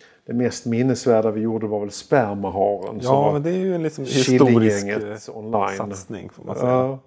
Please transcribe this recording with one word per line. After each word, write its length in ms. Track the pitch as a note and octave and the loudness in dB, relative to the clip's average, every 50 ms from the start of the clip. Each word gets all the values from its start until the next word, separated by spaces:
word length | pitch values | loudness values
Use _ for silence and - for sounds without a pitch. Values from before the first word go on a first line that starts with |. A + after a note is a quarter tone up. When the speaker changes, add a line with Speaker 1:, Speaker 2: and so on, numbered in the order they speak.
| _ _ _ _ _ | _ _ _ _ _
Speaker 1:
det 60 | - A#2+ | -6 -2
mest 340 | A#2+ B2 A#2 A#2+ - - | -2 0 -2 -2 -4 -4
minnesvärda 640 | A#2+ A#2 A#2 B2 C3 A#2+ - - B2+ A2+ A2 A2 A2+ | -2 0 0 2 2 0 2 2 4 4 4 4 2
vi 100 | G#2 A2 | 0 0
gjorde 260 | A2 A#2 A2+ A2 A2 | -2 -2 -2 -2 -2
var 140 | G#2 G#2+ G#2 | -4 -4 -4
väl 100 | G#2 G2+ | -4 -6
Spermaharen, 1120 | - - - - D#3 C3+ A2+ G2+ G2+ G2+ G2 F#2 F2 G2 F#2+ G#2 G2+ F#2 F#2 - - - | -8 -12 -4 0 2 2 2 2 -2 -4 -4 -4 0 0 0 0 0 -2 -4 -8 -8 -4
som 140 | B2 B2 C3+ | 0 2 2
Speaker 2:
Ja, 80 | C#3 D3 | 4 4
Speaker 1:
var 100 | D3+ D3 | 2 0
Speaker 2:
men 100 | D3 D3 | 0 -2
det 80 | E3 | -2
är 80 | F3+ F#3 | -2 -2
ju 160 | F#3 F#3+ F3+ | -2 -2 -2
en 80 | E3+ D#3 | -2 -2
liksom 220 | D#3 D3+ - C3+ | -4 -4 -6 -6
historisk, 400 | B2 C#3 C3+ C3 C3 B2+ B2+ C#3 | -2 0 2 4 4 6 6 6
Speaker 1:
Killinggänget 840 | B2+ A#2 A#2 A2 G#2+ G2+ G2+ G2+ G2+ G#2 A2 G#2+ G#2 G#2+ G#2+ - - | 6 6 6 6 4 2 0 -2 -4 -4 -4 -6 -6 -10 -12 -14 -14
Speaker 2:
eh, 80 | - | -14
Speaker 1:
online. 400 | A2+ G#2+ A2 A2+ G#2 G2 G2 G2 | -12 -8 -4 -2 -2 -2 -2 -2
Speaker 2:
satsning, 540 | G2 A2+ G2+ G2 F#2+ F#2+ - A2+ F#2 F#2 F#2 | -4 -6 -8 -10 -10 -12 -12 -12 -12 -12 -14
får 140 | - - - | -16 -16 -14
man 120 | - G2 | -12 -6
säga. 140 | - B2+ B2 B2+ | -2 0 2 2
Speaker 1:
Ja. 260 | B2+ C3 C3+ C3+ C3 - | 2 0 0 -4 -8 -14